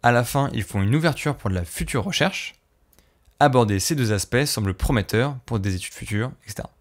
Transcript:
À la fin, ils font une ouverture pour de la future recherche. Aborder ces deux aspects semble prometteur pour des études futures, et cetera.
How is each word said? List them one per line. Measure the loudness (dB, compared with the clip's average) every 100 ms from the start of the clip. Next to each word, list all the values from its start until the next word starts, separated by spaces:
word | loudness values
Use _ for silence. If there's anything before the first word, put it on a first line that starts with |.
À | 4
la | 4
fin, | 2 0 0
ils | -2
font | -4 0
une | 2 2
ouverture | 2 0 -4 -2
pour | -2
de |
la | -2
future | -4 -6 -4 -4
recherche. | -2 0 -2 -2 -12 -14 _ _ _ _ _ _ _ _
Aborder | 4 6 4 2
ces | 0
deux | 0 2
aspects | 0 0 0 0
semble | -2 -2
prometteur | -2 0 0 2 0 0 -4 -4
pour | -2
des | 0 -2
études | -6
futures, | -12 -6 -4 -4 -8
et | -14
cetera. | -12 -12 _